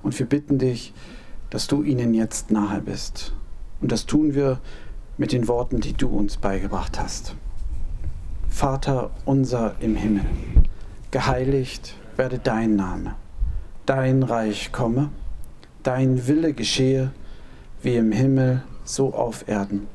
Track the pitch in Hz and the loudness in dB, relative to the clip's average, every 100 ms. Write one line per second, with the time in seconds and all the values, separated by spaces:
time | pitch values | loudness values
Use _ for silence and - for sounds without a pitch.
0 | 147 127 120 147 147 139 131 120 - - | -4 -4 0 0 2 2 2 -2 -8 -16
1 | - - - - - 107 - 143 151 127 | -16 -16 -12 -10 -6 -6 0 0 2 2
2 | 117 110 110 - - 107 101 98 - - | 2 2 2 -4 0 2 2 -2 -4 -6
3 | - - - - - - - - 123 117 | -6 -6 -4 -4 -6 -8 -8 -4 -2 -2
4 | - 151 151 139 139 127 - - - - | 2 2 4 2 2 0 -6 -12 -10 -10
5 | - - - 127 113 120 127 127 - - | -10 -4 0 2 2 2 2 0 0 2
6 | 107 101 104 - 101 98 98 95 87 - | 2 4 2 2 0 0 0 -2 -2 -4
7 | - - - - - - - - - - | -4 -6 -8 -8 -6 -4 -2 -2 -2 -2
8 | - - - - - - 143 135 139 131 | -4 -4 -6 0 0 2 2 2 0 0
9 | 120 - - 139 127 123 110 - 113 107 | -2 -4 2 2 4 2 0 0 0 0
10 | 107 101 - - - - - - - - | 2 2 2 -2 4 8 8 4 -10 -12
11 | - 131 127 127 131 139 131 - - - | -4 -2 2 2 2 2 0 -6 -12 -14
12 | - - 131 127 135 110 113 101 92 90 | -8 -2 0 0 0 2 4 4 2 -4
13 | 87 - - - - - - - - 135 | -6 -8 -10 -2 0 0 -6 -6 0 2
14 | 131 131 127 117 110 101 - - 117 123 | 4 4 4 2 0 -2 -6 -2 0 2
15 | 147 - - - - - - - 131 127 | 0 -2 -6 -6 -8 -12 -20 -6 -2 2
16 | 131 127 123 151 165 123 110 - 131 135 | 4 2 2 2 2 0 -2 2 2 4
17 | 131 - - - - - - - 127 120 | 0 -4 -12 -12 -16 -18 -16 -6 0 2
18 | 113 104 135 135 131 127 - - - - | 2 4 4 4 4 2 -2 -12 -8 0
19 | 135 - 120 - - 104 98 101 101 | 0 0 -4 -4 -2 -2 0 -4 -6